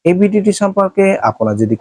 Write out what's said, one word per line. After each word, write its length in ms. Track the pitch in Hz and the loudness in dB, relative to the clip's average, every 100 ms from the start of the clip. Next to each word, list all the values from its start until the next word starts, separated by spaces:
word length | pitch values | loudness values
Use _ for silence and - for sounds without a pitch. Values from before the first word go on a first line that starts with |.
এই 100 | 165 180 | -2 2
ভিডিওটি 320 | 202 208 208 190 | 2 2 0 0
সম্পর্কে 440 | 202 196 190 - 196 196 113 | -2 0 -2 0 0 0 -2
আপনারা 240 | - 110 104 | -2 -2 0
যদি 160 | 110 113 | -2 0